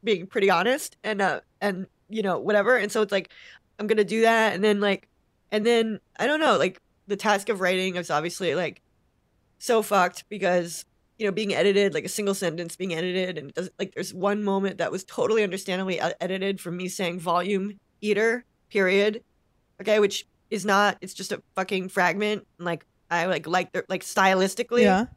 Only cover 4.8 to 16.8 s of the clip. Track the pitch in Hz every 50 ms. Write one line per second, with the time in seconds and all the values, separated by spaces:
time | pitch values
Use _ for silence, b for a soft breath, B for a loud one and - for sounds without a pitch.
4.8 | 208 202 190 190 _ _ _ _ _ _ _ _ _ - 208 214 208 233 240 226
5.8 | 226 220 214 - _ _ _ - - 269 302 311 320 269 208 151 156 185 - -
6.8 | _ _ _ _ _ - 202 196 - 214 208 196 196 240 214 185 190 180 190 185
7.8 | 185 190 175 180 170 - 156 147 156 170 165 - 190 165 135 175 175 147 - _
8.8 | _ _ _ _ _ _ _ _ _ _ _ _ _ _ _ - - - 233 226
9.8 | 214 - 208 196 180 180 - - - - 214 190 190 175 180 180 170 175 - -
10.8 | - _ _ _ _ _ _ - 220 196 175 214 220 196 156 131 175 202 196 202
11.8 | 202 196 147 156 156 185 - - 202 196 196 196 196 170 156 170 175 165 - -
12.8 | 185 190 165 160 180 180 180 190 185 185 175 156 135 143 - 160 185 - _ -
13.8 | 196 196 - - 202 202 - 185 180 202 208 214 208 196 196 196 196 190 190 -
14.8 | - - 160 196 - - - 240 - 202 220 220 208 190 180 190 - 196 185 185
15.8 | 190 190 180 - 156 170 - - 175 180 185 185 190 196 202 185 - 175 175 180